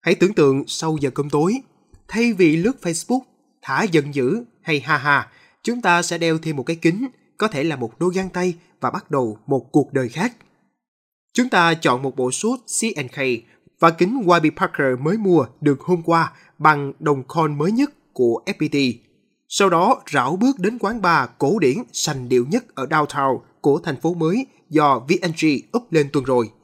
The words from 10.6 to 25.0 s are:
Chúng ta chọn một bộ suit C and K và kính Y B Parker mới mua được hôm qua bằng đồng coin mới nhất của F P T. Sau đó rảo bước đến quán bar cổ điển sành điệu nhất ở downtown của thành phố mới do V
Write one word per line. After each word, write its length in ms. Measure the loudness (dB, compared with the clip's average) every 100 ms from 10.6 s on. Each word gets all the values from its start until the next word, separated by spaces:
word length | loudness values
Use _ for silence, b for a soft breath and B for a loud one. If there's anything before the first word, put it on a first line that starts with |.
| _ _ _ _ _ _ _
Chúng 140 | -2 2
ta 260 | 2 2
chọn 280 | 2 0 0
một 140 | -2 -2
bộ 140 | -4
suit 280 | -2 -4 -4
C 360 | -6 -4 -4 -6
and 140 | -10
K 80 | -4 -4 -4 b b _ _
và 100 | 0
kính 320 | 2 0 0 2 4
Y 80 | 2
B 20 | 0
Parker 420 | -6 0 -2 0
mới 180 | -2 -2
mua 280 | 2 2 0 _
được 200 | 0 0
hôm 220 | -2 -2
qua 300 | 0 0 0 b b _
bằng 340 | 2 2 -2 -4
đồng 220 | -2 -2
coin 340 | -2 -2 -2 0
mới 140 | -2
nhất 180 | 0 -2 _ _
của 300 | 0 0 0 -4
F 220 | -4 -2
P 40 |
T. 300 | 2 0 -2 _ _ _ _ _
Sau 220 | 2 4
đó 320 | 4 4 2 0
rảo 240 | -2 -2 2
bước 220 | 0 2
đến 200 | -4 -2
quán 240 | -6 -2
bar 260 | 2 2 0 _
cổ 200 | 0 2
điển 180 | 2 0 -6
sành 360 | -8 -6 -6 0
điệu 180 | 0 2
nhất 280 | -4 -4
ở 100 | -10
downtown 560 | -2 0 0 0 0 -2 b _
của 180 | 0 0
thành 220 | -2 -4
phố 140 | -4
mới 320 | -2 -2 -2 -4 b b
do 280 | 0 2
V 140 | 0